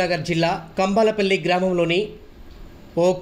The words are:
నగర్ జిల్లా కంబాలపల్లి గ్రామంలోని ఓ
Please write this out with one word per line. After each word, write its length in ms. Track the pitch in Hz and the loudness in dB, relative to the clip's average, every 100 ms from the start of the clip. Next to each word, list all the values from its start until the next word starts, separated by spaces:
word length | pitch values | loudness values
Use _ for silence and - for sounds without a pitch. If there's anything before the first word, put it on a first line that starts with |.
నగర్ 200 | 180 175 147 | 0 -2 -2
జిల్లా 200 | 165 165 196 - - | 0 0 -2 -6 -2
కంబాలపల్లి 580 | 190 202 220 214 196 190 160 | 0 2 2 2 0 0 2
గ్రామంలోని 540 | 180 185 175 170 175 214 - - - - - - - - - | 0 2 0 2 0 -2 -8 -20 -20 -20 -18 -20 -20 -8 0
ఓ 20 | 175 180 | 2 2